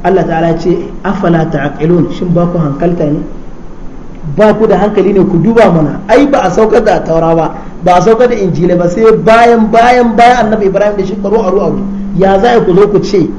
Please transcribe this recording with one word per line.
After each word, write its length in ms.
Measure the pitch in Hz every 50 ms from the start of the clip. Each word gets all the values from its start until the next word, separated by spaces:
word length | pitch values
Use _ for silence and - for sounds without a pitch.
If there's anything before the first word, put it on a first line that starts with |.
| -
Allah 200 | 180 185 175 165
Ta'ala 220 | 165 165 160 165 165
ya 100 | 160 -
ce, 140 | - 185 175 - - - - - -
"أفلا 400 | 185 196 - - 170 165 160 160 160
تعقلون?" 560 | - 143 135 147 - - 151 165 175 175 135 - -
Shin 160 | - 180 175
ba 140 | 170 175 175 175
ku 80 | - 175
hankalta 460 | 156 139 135 - 170 180 170 - 156
ne? 160 | 143 147 143 - - - - - - - - - - - - - - - - - - - - - 151 -
Ba 180 | 180 214 214 -
ku 120 | 214 220
da 100 | 202 190 180
hankali 340 | 202 208 - 202 - 202
ne 80 | 196 190 170
ku 120 | - - 165
duba 320 | 160 226 226 233 214 185
mana? 300 | 170 165 151 143 - - - -
Ai 180 | 220 277 294
ba 120 | 277 - -
a 80 | - 180
saukar 320 | - 220 220 - 202 233 214
da 160 | 214 180 156
Taura 340 | - 165 160 165 165 165 165
ba, 200 | 165 156 - - - - - - - 170
ba 120 | 175 180
a 40 | 180
saukar 280 | 180 220 226 226 247 240
da 60 | -
Injila 420 | 208 196 175 147 147 175 180 180
ba 120 | 175 175 175
sai 240 | - 226 220 220 190
bayan, 540 | 170 156 214 220 233 233 233 233 220 220 202
bayan, 440 | 220 226 233 247 247 247 240 226 208
bayan 300 | 226 233 240 247 247 220
Annabi 200 | 208 208 196 202
Ibrahim 300 | 190 180 196 208 208 202
da 80 | 190 190
shekaru 340 | 202 214 - 202 196 208 226
aru 200 | - 185 190 196
aru. 200 | 190 160 - - - - - - - - -
Ya 220 | 165 185 196 196 196
za 220 | 233 240 240 226 -
ku 100 | 185 170
zo 140 | 196 208 175
ku 100 | 185 190
ce 280 | - - 208 190 156 - -